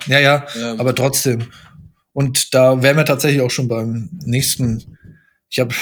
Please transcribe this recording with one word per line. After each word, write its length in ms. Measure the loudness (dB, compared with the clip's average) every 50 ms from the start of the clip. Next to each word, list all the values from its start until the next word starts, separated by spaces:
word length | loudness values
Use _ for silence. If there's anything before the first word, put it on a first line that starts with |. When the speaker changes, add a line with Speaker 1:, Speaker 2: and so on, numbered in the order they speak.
| -2
Speaker 1:
Ja, 140 | 0 2 4
ja, 260 | 4 4 4 2 0 -6 -10
Speaker 2:
Ähm. 240 | -8 -8 -6 -6 -2
Speaker 1:
aber 160 | -2 0 0
trotzdem. 540 | 0 0 0 0 0 -2 -2 -2 -2 -6 -10 -14 -20 -20 -20 -20 -20 -20 -20 _ _ _ _
Und 400 | _ -2 -2 0 0 -2 -2 2 4
da 260 | 4 6 6 4 4
wären 160 | 4 4 4 4
wir 80 | 2
tatsächlich 340 | 2 0 0 0 0 2 0
auch 100 | 0 0
schon 160 | -2 -4 -4
beim 440 | -4 -4 -4 -4 -4 -6 -6 -8 -10 -12 -10 -6
nächsten. 760 | -2 -2 0 0 -2 -2 -2 -2 -2 -4 -4 -8 -14 -20 -20 -20 -20 -20 _ _ _ _ _ _ _
Ich 80 | -4 -2
hab 160 | -2 -2 -4 -6